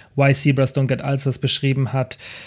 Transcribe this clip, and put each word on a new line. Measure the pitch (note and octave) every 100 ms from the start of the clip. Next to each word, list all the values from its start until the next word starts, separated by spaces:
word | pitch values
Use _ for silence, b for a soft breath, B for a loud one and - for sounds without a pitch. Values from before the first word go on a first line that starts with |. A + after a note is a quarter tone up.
| B -
Why | C#3
Zebras | C3+ D3 C3+ C3
Don't | - C3+
Get | C3
Ulcers | C3+ C#3 C#3 A#2+
beschrieben | C3 - C#3 C3+ B2+
hat, | C3+ B2+ - B B